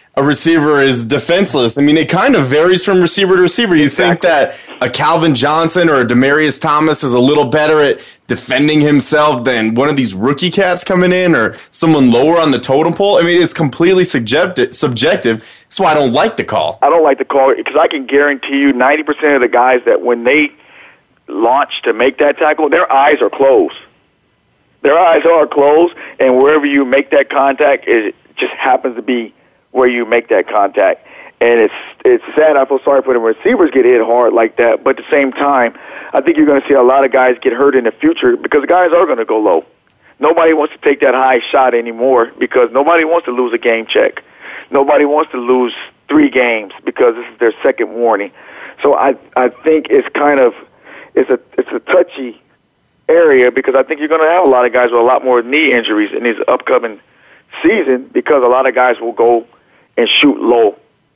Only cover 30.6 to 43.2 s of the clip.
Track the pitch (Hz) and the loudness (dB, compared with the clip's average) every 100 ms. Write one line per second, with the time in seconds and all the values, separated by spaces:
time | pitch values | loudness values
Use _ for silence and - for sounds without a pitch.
30.6 | 139 104 92 - _ - - - 117 117 | 0 0 0 0 _ -20 -20 -2 0 2
31.6 | 101 - - - 127 117 - 151 156 139 | 0 -2 -20 -4 0 0 0 0 2 2
32.6 | 135 135 143 135 131 120 113 110 202 233 | 0 -2 0 0 0 -2 0 -2 -2 0
33.6 | 160 135 120 120 110 120 113 113 113 - | 2 2 4 2 2 2 2 2 -2 0
34.6 | 117 - 139 - - 147 131 127 143 135 | 0 0 -2 -4 -2 -2 -2 -2 -2 0
35.6 | 117 - - - - 131 156 156 151 139 | -2 -6 -20 -20 -4 -2 0 2 2 2
36.6 | - 135 123 135 135 131 127 120 131 120 | 2 2 4 4 2 2 2 0 -2 2
37.6 | 143 175 113 - 156 170 123 117 - - | 2 2 -2 0 -2 0 0 0 0 -2
38.6 | - 180 175 170 170 117 110 110 104 82 | 2 2 2 2 0 -2 -2 -2 0 0
39.6 | - _ _ - _ - 151 170 160 156 | -4 _ _ -20 _ -4 0 2 2 0
40.6 | 151 - 151 139 135 127 131 131 - 139 | -2 -2 -2 0 0 2 2 0 0 0
41.6 | 131 117 117 113 131 123 120 - 127 127 | 2 0 -4 -4 0 2 0 -4 -2 0
42.6 | 117 127 147 170 160 170 | 0 0 2 0 0 -2